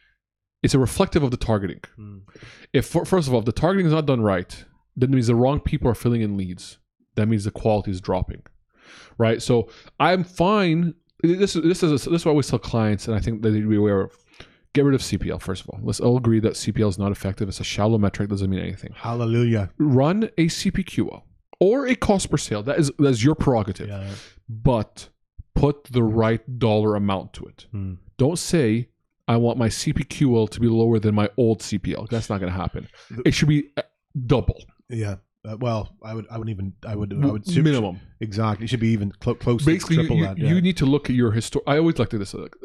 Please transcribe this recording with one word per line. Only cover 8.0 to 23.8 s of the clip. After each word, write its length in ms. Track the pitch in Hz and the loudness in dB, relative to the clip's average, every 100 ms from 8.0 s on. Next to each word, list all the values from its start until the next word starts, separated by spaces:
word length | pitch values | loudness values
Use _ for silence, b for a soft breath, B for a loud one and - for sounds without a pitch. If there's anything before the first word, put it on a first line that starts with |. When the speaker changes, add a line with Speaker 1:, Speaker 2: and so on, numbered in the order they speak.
Speaker 1:
dropping, 420 | - 92 - - - _ _ B B B B - | -4 -2 -4 -8 -18 _ _ B B B B 0
right? 240 | 113 113 | 0 2
So 280 | - 120 B B B - | 2 0 B B B 0
I'm 240 | 156 185 | 2 2
fine. 680 | 170 - 175 214 180 160 170 - _ _ | -2 0 2 4 2 2 0 -4 _ _
This, 300 | 165 190 196 | 0 2 0
this 320 | 170 160 180 | 2 0 2
is, 200 | 165 139 | 2 0
this 20 | 143 | 0
is 180 | 165 | 0
what 20 | 165 | 2
I 40 | |
always 180 | 147 - | 2 2
tell 100 | 160 | -2
clients, 480 | - 117 107 101 - | -2 -2 0 0 -2
and 80 | |
I 60 | 107 | -2
think 220 | 117 110 | -2 -2
they 100 | 110 | 0
need 100 | 107 | 0
to 60 | 107 | 2
be 80 | 104 | 2
aware 240 | 104 98 | 4 2
of. 160 | 95 - B B B B B | -2 -8 B B B B B
Get 120 | 143 139 | 2 4
rid 80 | |
of 80 | 135 | 2
C 160 | - 98 | 0 -4
P 100 | - | -4
L, 100 | 78 | -6
first 260 | - 92 | -6 -8
of 40 | - | -10
all. 100 | - | -10
Let's 180 | 113 - | -6 0
all 160 | 120 127 | 2 2
agree 240 | 117 110 | 2 2
that 160 | 110 - | 2 -2
C 160 | - | -4
P 80 | 104 | 0
L 80 | 104 | 0
is 100 | 95 | 0
not 140 | 101 | -2
effective. 340 | 101 98 92 98 | -2 -6 -6 -6
It's 140 | - | -6
a 40 | |
shallow 340 | - - 104 113 | -8 -2 2 2
metric, 320 | 101 - 104 | 2 0 -4
doesn't 180 | 98 95 | -2 -2
mean 100 | 92 | -2
anything. 360 | 87 95 - - | -6 -10 -14 -12
Speaker 2:
Hallelujah. 720 | 117 120 117 117 120 110 95 - | -8 -4 0 2 2 0 -2 -2
Speaker 1:
Run 540 | 151 127 147 208 220 - | 2 4 4 2 0 0
a 100 | 165 | -2
C 220 | - 196 | 0 -2
P 120 | 196 | -2
Q 280 | - - - | -4 -4 -4
L 140 | - - _ _ - | -8 -20 _ _ 2
or 260 | 185 262 254 | 2 4 0
a 80 | |
cost 360 | 254 - 196 - | 0 2 2 0
per 80 | 156 | -2
sale. 240 | - 104 | -2 -4
That 160 | 110 - | -2 0
is, 120 | 139 - | 0 2
that's 240 | 139 117 | 2 4
your 120 | 135 | 2
prerogative. 540 | 156 143 117 101 - | 2 2 2 0 -6